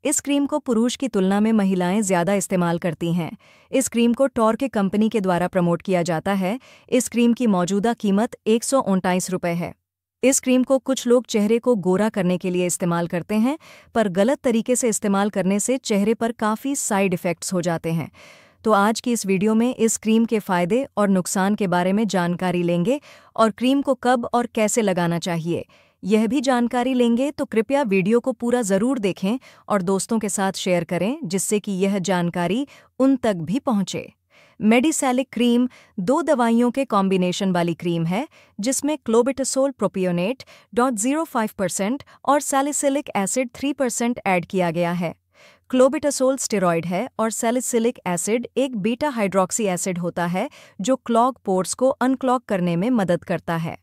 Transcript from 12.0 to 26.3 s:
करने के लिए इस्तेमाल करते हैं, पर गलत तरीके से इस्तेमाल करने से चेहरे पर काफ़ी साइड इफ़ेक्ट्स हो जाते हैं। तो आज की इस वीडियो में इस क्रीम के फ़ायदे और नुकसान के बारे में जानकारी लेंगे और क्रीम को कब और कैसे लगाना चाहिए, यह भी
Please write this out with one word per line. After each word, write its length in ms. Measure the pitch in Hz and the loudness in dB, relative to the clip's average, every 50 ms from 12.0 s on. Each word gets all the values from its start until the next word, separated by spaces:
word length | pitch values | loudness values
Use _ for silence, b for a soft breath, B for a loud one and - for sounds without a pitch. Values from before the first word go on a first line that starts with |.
| 208 220 | 0 0
करने 280 | - 208 175 180 180 180 | -2 0 0 0 0 0
के 120 | 185 185 | -2 -2
लिए 160 | 180 180 180 | -2 0 0
इस्तेमाल 420 | 175 170 - 196 175 170 170 175 165 | -2 -2 -2 -2 -2 0 -2 -2 -4
करते 260 | - 175 160 - 208 | -4 -6 -4 -2 0
हैं, 220 | 220 220 262 302 B B B B B B B _ | 0 0 0 -2 B B B B B B B _
पर 140 | 233 220 202 | 0 0 2
गलत 300 | 165 190 202 240 294 - | 2 2 2 2 2 0
तरीके 360 | - 262 220 226 - - 254 | 0 0 0 0 2 0 0
से 120 | - - 233 | 0 0 -2
इस्तेमाल 420 | 208 - - 208 196 196 202 214 | -2 0 0 0 2 2 0 0
करने 300 | - 202 175 185 196 208 | 0 0 0 0 0 0
से 180 | - - 254 269 | 0 0 -2 -2
चेहरे 360 | _ - 220 196 202 220 226 | _ -2 0 2 2 0 0
पर 180 | _ 233 226 233 - | _ -2 -4 -2 -2
काफ़ी 380 | 226 214 220 - - 269 285 | -2 -2 -2 -2 -4 -6 -4
साइड 380 | - - - 220 196 196 190 180 | -4 -2 -2 0 2 2 2 0
इफ़ेक्ट्स 380 | 170 - 180 165 _ - - | -2 -2 -4 -4 _ -6 -4
हो 80 | 190 180 | -4 -2
जाते 300 | 170 175 165 165 - 165 | -2 -2 -4 -2 -4 -4
हैं। 180 | 165 165 151 - B B B B B B B B B B - | -4 -4 -4 -6 B B B B B B B B B B 0
तो 80 | 220 | 2
आज 280 | 214 202 202 214 233 - | 4 4 4 2 2 0
की 120 | - 247 | -2 -2
इस 120 | 240 220 - | -2 -2 0
वीडियो 280 | 190 196 185 202 214 220 | 0 0 2 2 2 2
में 200 | 220 233 247 254 | 2 2 0 0
इस 200 | - 220 226 - | 0 0 0 0
क्रीम 280 | - - 214 220 226 233 | -2 0 2 2 4 4
के 140 | 220 233 208 | 2 0 -4
फ़ायदे 380 | - - 185 175 175 170 208 254 277 - _ | -2 0 0 0 0 0 0 -2 -2 -2 _
और 120 | 214 208 202 | 0 2 2
नुकसान 460 | 196 185 175 - - 208 185 196 214 | 2 0 0 -2 -2 0 0 0 0
के 120 | - 214 | 0 0
बारे 260 | 180 175 175 180 185 | 0 0 0 2 2
में 140 | 196 208 233 | 2 0 0
जानकारी 560 | 196 196 185 175 170 175 165 185 180 175 180 | 0 0 0 0 0 -2 -2 -2 -2 0 0
लेंगे 360 | 175 170 175 175 175 214 269 294 B B B B B B B | 0 0 2 2 2 0 0 -2 B B B B B B B
और 140 | - 226 220 | -2 -2 -2
क्रीम 300 | - - 233 254 269 285 | -2 -2 0 0 0 0
को 120 | 269 285 262 | 0 -2 -4
कब 280 | _ - 247 254 247 240 | _ 0 0 0 0 -2
और 200 | - - 240 240 233 - | -2 -2 -2 -4 -2 -2
कैसे 280 | 233 214 208 - 247 | -2 -2 0 0 0
लगाना 360 | 214 196 180 180 175 170 170 170 | 0 0 0 0 0 -2 -2 -4
चाहिए, 460 | - 190 170 165 160 170 170 113 - b b b b b b b | -4 -4 -6 -4 -4 -4 -4 -4 -6 b b b b b b b
यह 240 | - 180 220 214 226 | -2 0 0 2 2
भी 140 | 220 | 0